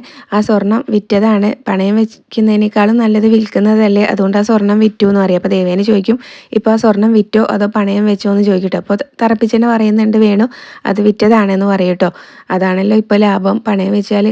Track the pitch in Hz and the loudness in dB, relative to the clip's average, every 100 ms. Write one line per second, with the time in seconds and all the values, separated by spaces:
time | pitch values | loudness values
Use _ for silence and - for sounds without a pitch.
0 | 247 - - 208 208 208 196 226 - 214 | -6 -20 -6 -4 0 0 0 -2 -2 -4
1 | - 202 220 208 208 - - 190 196 220 | -2 0 2 0 -2 -4 -6 -2 0 0
2 | 220 - _ - 220 208 208 214 208 233 | -2 -6 _ -2 0 2 0 0 2 2
3 | 220 214 220 220 214 202 208 220 214 202 | 2 2 2 2 0 0 2 2 2 2
4 | 208 202 196 202 208 220 202 214 220 - | 0 0 0 0 0 0 2 2 0 0
5 | 202 202 185 180 196 196 180 180 208 208 | 0 2 0 -2 -2 -2 0 -2 0 0
6 | 190 247 - - - - 220 220 226 196 | 0 -4 -6 -20 -6 -4 0 0 0 2
7 | 220 220 202 220 220 202 208 214 202 202 | 2 2 0 -2 -2 -2 -2 -2 -2 0
8 | 214 202 202 202 202 185 190 180 - 202 | -2 -2 -2 0 0 0 -2 -6 -4 -6
9 | - - 226 220 220 226 233 226 214 214 | -6 -4 -2 0 0 0 0 0 0 0
10 | 220 220 214 202 247 - - - - 202 | 0 2 2 2 -2 -6 -20 -10 -4 0
11 | 208 214 214 226 196 190 202 196 180 175 | 0 2 2 2 2 0 0 0 -2 0
12 | 175 - - - - 185 185 185 196 220 | -4 -4 -20 -20 -6 -2 -2 -2 0 0
13 | 214 208 208 196 190 220 220 196 190 208 | 0 0 2 0 -2 -2 -2 -4 -2 -4
14 | 196 208 214 | -2 -2 -2